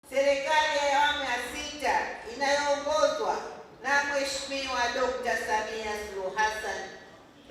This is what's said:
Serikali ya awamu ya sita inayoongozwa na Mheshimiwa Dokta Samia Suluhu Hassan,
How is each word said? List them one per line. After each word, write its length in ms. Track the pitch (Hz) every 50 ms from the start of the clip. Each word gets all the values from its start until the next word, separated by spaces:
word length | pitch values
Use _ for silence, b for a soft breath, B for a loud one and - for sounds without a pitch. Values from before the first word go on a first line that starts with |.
| _ -
Serikali 680 | 262 269 277 285 277 277 277 311 311 302 311 302 294 285 285 285
ya 120 | 277 285 285
awamu 200 | 277 277 277 277
ya 140 | 254 240 247 247 - -
sita 420 | 294 294 294 - - 254 233 - - - - - - - 214 240
inayoongozwa 1000 | 269 277 277 285 285 294 285 285 277 277 294 302 311 285 - - - 220 - - - - - - - - - - - 233
na 60 | 254 285 285 285
Mheshimiwa 760 | 285 285 277 269 269 - - - 277 277 269 269 262 247 240 240 233 247
Dokta 420 | 262 254 247 254 - 233 233 226 233 233
Samia 440 | 233 220 214 220 220 226 220 220 214 214 214 214 208
Suluhu 220 | 196 - - 190 -
Hassan, 460 | 427 427 214 214 - - - - - - - - - - - - - - - - - - -